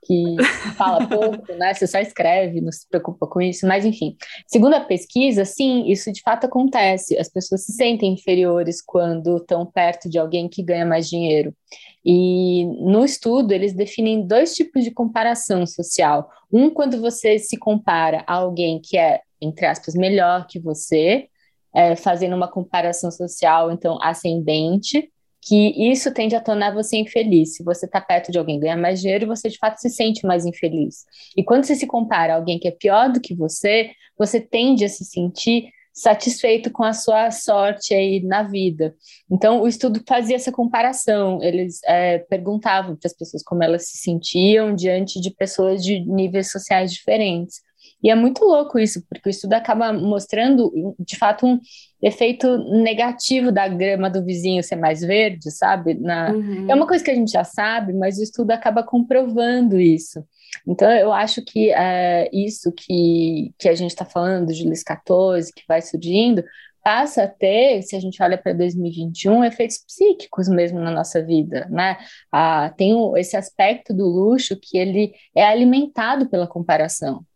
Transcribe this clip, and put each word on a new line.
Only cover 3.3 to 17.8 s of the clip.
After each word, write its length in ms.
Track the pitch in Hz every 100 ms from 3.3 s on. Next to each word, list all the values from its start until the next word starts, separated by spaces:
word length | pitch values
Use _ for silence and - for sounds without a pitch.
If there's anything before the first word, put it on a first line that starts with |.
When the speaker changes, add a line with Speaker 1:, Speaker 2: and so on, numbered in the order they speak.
| 185
Speaker 1:
isso. 240 | 180 180 190
Mas, 200 | 190 214
enfim, 300 | 220 156 - - - _
segundo 300 | 240 247 311
a 40 |
pesquisa, 600 | 302 180 - 247 269 208 196
sim, 440 | - 269 247 220
isso 220 | 196 -
de 100 | 196
fato 240 | - 226 247
acontece. 720 | 254 262 254 196 190 - -
As 100 | 170
pessoas 380 | 190 185 190 -
se 80 |
sentem 400 | 226 240 226 202
inferiores 720 | 185 - 180 180 175 165 170 -
quando 520 | 185 170 165 165 175
estão 280 | 170 175 175
perto 420 | - 175 170 180
de 120 | 165
alguém 280 | 160 175 170
que 140 | 170
ganha 240 | 175 170 170
mais 240 | 165 160
dinheiro. 460 | 170 165 151 147 - _ - - _ -
E 600 | 180 180 180 185 180 175 -
no 220 | 180 208
estudo, 480 | 277 - 233 247 226
eles 220 | 190 202
definem 540 | 185 202 - 220 220 180
dois 260 | 220 330
tipos 300 | - 330 269
de 80 | 240
comparação 760 | - 233 226 220 233 - 190 170
social. 640 | - 170 - 151 147 147 _ _
Um, 160 | 220 285
quando 320 | 302 285 240
você 380 | 233 226 220 214
se 180 | 214 220
compara 680 | - 214